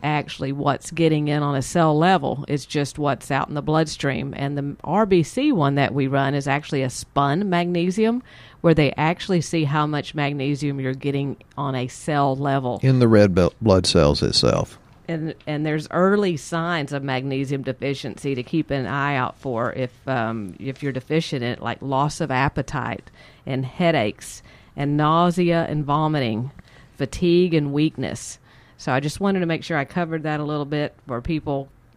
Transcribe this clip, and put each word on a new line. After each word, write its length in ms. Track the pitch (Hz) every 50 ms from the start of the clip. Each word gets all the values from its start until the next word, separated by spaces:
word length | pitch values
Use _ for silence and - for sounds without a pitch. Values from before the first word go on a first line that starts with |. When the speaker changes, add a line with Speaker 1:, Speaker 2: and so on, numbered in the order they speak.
| -
Speaker 1:
actually 480 | 147 151 147 - - - - 147 135
what's 400 | 139 143 143 143 135 - - -
getting 380 | 165 160 165 160 156 151 151 147
in 140 | 147 147 147
on 100 | 143 143
a 80 | 135 131
cell 340 | - - 175 165 160 151
level. 480 | 151 160 180 190 175 139 131 - 135 143 -
It's 180 | 143 143 -
just 320 | - - 147 143 139 - -
what's 320 | 147 143 135 - - -
out 180 | 143 135 - -
in 60 | 147
the 80 | 147 143
bloodstream. 720 | 151 156 156 160 156 - - - 139 135 - 135 139 -
And 220 | - 135 139 143 143
the 180 | 139 143 143 - -
R 240 | - 160 202 226
B 160 | 196 190 180 156
C 300 | - - - 277 302 285
one 240 | 185 147 139 139
that 180 | 139 139 - 117
we 140 | 143 135 135
run 260 | 135 139 139 139 139
is 140 | 143 139 143
actually 340 | 135 147 147 - - 139 131
a 80 | 127
spun 580 | - - - - _ 147 139 139 143 170 208 202
magnesium, 760 | 175 170 175 175 175 175 170 185 185 208 220 226 233 247 - - - - - - - -
where 140 | - 170 160
they 180 | 156 151 131 -
actually 440 | - 151 156 180 - - - 190 170
see 220 | 147 - - 165 156
how 240 | 139 151 156 151
much 280 | 151 151 147 135 - -
magnesium 640 | 151 143 143 143 143 135 139 147 131 147 143 139 139
you're 120 | 135 131 131
getting 440 | 131 127 143 139 139 139 139 127 - - - _
on 200 | - 143 139 135
a 100 | 127 123
cell 480 | 131 - - - - 151 143 139 139 135
level. 460 | 135 143 143 135 139 131 123 117 98 -
Speaker 2:
In 160 | 131 131 127
the 80 | 123
red 260 | 113 110 104 104 101 90
bel-, 220 | 92 90 82 - - 110
blood 240 | 113 95 92 90
cells 380 | - - 87 78 71 71 - -
itself. 520 | - - - - 58 - - - - - - _ - - - -
Speaker 1:
And, 280 | - 165 160 156 160 - - -
and 180 | - 151 147 151
there's 240 | 156 151 156 151 - -
early 440 | 165 180 190 202 208 208 190 175
signs 560 | 139 - - 170 165 165 170 175 160 143 135 143
of 120 | 139 135
magnesium 580 | 139 131 127 131 139 135 135 139 131 143 135 127
deficiency 720 | 135 127 - 120 135 139 131 - 127 98 - - 143 139
to 80 | 123 120
keep 280 | - - 160 151 -
an 160 | 139 139 131
eye 280 | 92 123 143 139 143 143
out 240 | 131 127 - - -
for 340 | - 139 123 113 120 120 -
if, 200 | - 127 123 - - _ 135
um, 460 | 131 120 113 110 113 113 104 92 - -
if 240 | 98 135 131 - -
you're 100 | 143 131
deficient 520 | 131 - - 151 160 165 - - 135 120
in 80 | 120 120
it, 100 | - -
like 180 | 113 117 -
loss 400 | - 135 139 131 143 151 147 -
of 100 | 165 143 131
appetite 800 | 127 135 139 - - 135 - - 143 120 117 117 - - - - - - - - - _
and 180 | - 135 127 131
headaches 800 | 127 - - 180 170 160 143 110 104 - - - - - - - - - - - - -
and 200 | 135 143 143 147
nausea 680 | 147 151 151 160 170 175 175 170 180 180 170 170 170 165
and 180 | - - 151 147
vomiting, 640 | 135 143 151 156 156 156 147 131 117 110 104 120 139 - - - - - - - - _
fatigue 580 | - 120 113 - - 180 175 170 175 180 180 160
and 180 | 160 147 143 139
weakness. 640 | 147 151 160 - - 135 80 - - - - - - _ _ - - - - _
So 160 | - - - 127
I 80 | 131
just 180 | 139 151 - -
wanted 220 | 190 202 196 190
to 60 | 180
make 180 | 165 165 156 -
sure 140 | - 170 151
I 60 | 139
covered 400 | - - 180 175 160 160 160 147
that 160 | 156 151 151
a 40 | 151
little 220 | 147 151 147 147
bit 280 | 139 151 151 147 - - _ _
for 140 | - 127 117 120
people, 460 | - 165 151 - 151 143 139 139 135 - _ _ _ _